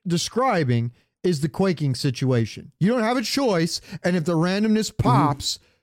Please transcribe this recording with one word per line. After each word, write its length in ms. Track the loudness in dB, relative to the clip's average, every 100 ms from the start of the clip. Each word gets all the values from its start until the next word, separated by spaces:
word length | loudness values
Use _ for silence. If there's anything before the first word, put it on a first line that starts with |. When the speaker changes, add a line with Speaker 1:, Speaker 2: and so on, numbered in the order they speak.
| -4
Speaker 1:
describing 880 | -2 -2 -2 0 2 2 0 -2 -8 _ _
is 160 | -2 0
the 80 | -2
quaking 460 | 0 0 0 -2 -2
situation. 720 | -2 -2 0 0 0 -6 -18 _
You 140 | 0
don't 100 | 2
have 140 | 0 0
a 60 |
choice, 580 | -2 0 0 2 0 -4 -10 -6
and 120 | -2 0
if 80 |
the 120 | 0 0
randomness 560 | 0 0 2 2 0
Speaker 2:
Mm-hmm. 100 | -2 2
Speaker 1:
pops, 500 | 4 4 0 -4 -8 _ _